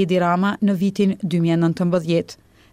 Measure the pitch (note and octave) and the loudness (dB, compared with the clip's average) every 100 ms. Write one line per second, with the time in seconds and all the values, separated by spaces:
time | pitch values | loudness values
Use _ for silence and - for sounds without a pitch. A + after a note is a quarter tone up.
0 | F3+ F3+ F3 F3+ G3+ - G3+ F#3 G3 G3 | 2 2 2 0 0 0 0 0 -2 0
1 | F#3+ F#3+ E3+ E3+ E3 E3 E3 D#3+ F3 F3+ | 0 0 -2 0 2 2 0 0 0 0
2 | E3 E3 E3 - _ _ _ | 0 -2 -2 -12 _ _ _